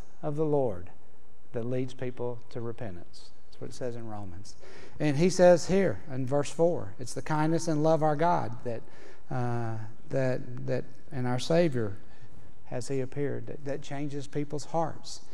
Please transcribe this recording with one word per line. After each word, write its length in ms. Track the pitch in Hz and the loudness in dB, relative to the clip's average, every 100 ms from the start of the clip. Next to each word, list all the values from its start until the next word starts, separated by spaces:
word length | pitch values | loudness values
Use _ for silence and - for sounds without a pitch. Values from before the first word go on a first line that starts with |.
| - - | -2 -2
of 140 | 156 147 | -2 0
the 80 | 156 | 2
Lord 440 | 147 127 90 90 - - - - - - | 2 2 0 -2 -2 -2 -2 -2 -2 -2
that 140 | 120 113 | -2 0
leads 280 | 127 131 | 0 0
people 460 | - 127 123 123 117 - | -2 -2 -2 -2 -2 -2
to 100 | - | -2
repentance. 680 | 117 113 117 87 - - - - - | -2 -2 -4 -4 -4 -4 -4 -2 -2
That's 100 | - | -4
what 100 | 127 | -4
it 20 | |
says 240 | - 127 120 | -2 -2 -2
in 100 | 117 | -4
Romans. 480 | 107 101 85 - - - - - - | -4 -4 -2 -4 -4 -4 -4 -4 0
And 160 | 151 139 | 0 4
he 120 | 180 | 2
says 380 | 175 180 175 - | 8 8 8 6
here 320 | 185 185 104 - | 2 2 0 -2
in 160 | 131 127 | -2 0
verse 240 | 143 143 | 0 0
four, 440 | - 170 156 104 - | 2 2 2 -2 -2
it's 160 | 127 | -2
the 80 | - | -2
kindness 460 | - 156 156 165 165 | 0 2 2 2 2
and 160 | 151 | 2
love 200 | 156 160 | 4 4
our 120 | 156 147 | 4 2
God 400 | 170 165 117 117 | 2 2 0 -2
that, 180 | - 117 - - - - - | -2 -2 -4 -4 -4 -4 -2
uh, 460 | 131 123 120 117 110 107 - - | 0 0 0 0 -2 -2 -2 -2
that, 540 | 135 131 127 123 123 131 | 0 2 0 -2 -2 0
that, 200 | 131 - - - | 0 -2 -2 -2
and 160 | 139 123 | -2 0
our 120 | 123 | 0
Savior, 580 | - 165 175 127 107 95 - - - - - - - | 2 4 4 2 0 0 -2 -2 -2 -2 -2 -2 -2
as 180 | 131 117 | -2 -2
he 140 | 139 | -2
appeared, 460 | 127 143 143 120 117 | 0 0 0 0 -2
that, 180 | - 143 | -4 -4
that 160 | 139 | -4
changes 460 | - 139 147 143 131 | -4 -2 -2 -2 -2
people's 380 | 147 147 151 139 | -2 -2 -2 -2
hearts. 560 | 165 160 - - - - | 0 0 -2 -2 -2 -2